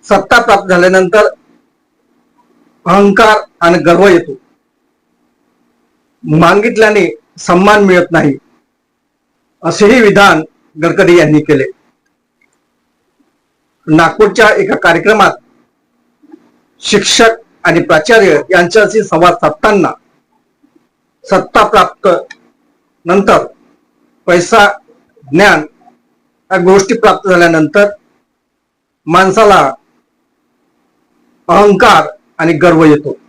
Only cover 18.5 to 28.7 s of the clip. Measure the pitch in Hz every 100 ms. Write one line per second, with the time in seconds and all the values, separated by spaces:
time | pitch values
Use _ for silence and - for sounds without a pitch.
18.5 | - 175 214 202 220 196 160 175 170 -
19.5 | - 220 208 143 - _ _ _ _ _
20.5 | _ _ _ _ _ _ _ - 190 185
21.5 | 240 - 208 175 - 196 170 - - _
22.5 | _ _ _ _ _ 170 190 196 170 -
23.5 | _ _ _ _ _ _ _ - 175 170
24.5 | 226 208 - _ _ _ _ 135 151 202
25.5 | 160 151 _ - _ _ _ _ _ _
26.5 | 190 180 196 196 - 214 185 196 175 170
27.5 | 165 151 208 202 - _ _ _ _ _
28.5 | _ _